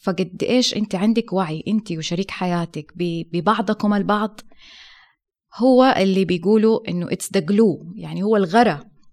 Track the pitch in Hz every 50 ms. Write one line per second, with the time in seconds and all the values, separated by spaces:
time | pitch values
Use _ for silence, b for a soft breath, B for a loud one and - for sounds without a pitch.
0 | - 202 180 165 185 175 180 - - - 233 254 247 - - 208 214 - - 180
1 | 196 220 226 233 226 - 185 190 190 156 156 160 - - 208 214 214 - 170 160
2 | 156 - 175 170 190 - - - 185 180 175 175 170 - - 160 147 - - 175
3 | 180 175 165 165 165 - 165 175 156 196 226 220 202 196 214 214 - 208 208 202
4 | 190 170 208 208 214 214 208 - - B B B B B B B B B B B
5 | B B B B B _ _ _ _ _ - - 233 262 254 247 254 269 - -
6 | 190 196 190 190 190 165 - 170 165 190 220 220 208 220 226 - - - 170 175
7 | 175 - - - - - - 196 151 156 202 202 226 208 147 - 156 165 185 220
8 | 170 151 160 170 185 214 220 208 190 165 175 233 247 220 151 143 - - _ _
9 | _ -